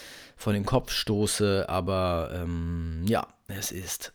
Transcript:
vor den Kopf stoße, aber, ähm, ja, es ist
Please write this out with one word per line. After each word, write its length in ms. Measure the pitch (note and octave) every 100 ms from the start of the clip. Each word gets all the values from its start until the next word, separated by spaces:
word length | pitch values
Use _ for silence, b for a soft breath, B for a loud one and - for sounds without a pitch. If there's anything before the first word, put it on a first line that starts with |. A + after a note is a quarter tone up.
| B B B -
vor 160 | A2
den 120 | G#2
Kopf 280 | G2 B2+ -
stoße, 760 | - - G#2 G#2 - G#2 G2 -
aber, 640 | F#2 F2+ F#2+ F#2 E2+ D#2+
ähm, 680 | F2+ E2+ E2+ E2+ E2+ E2 D#2+ F#2+
ja, 180 | A2 - _ -
es 240 | G2 -
ist 420 | F#2 F2+ - -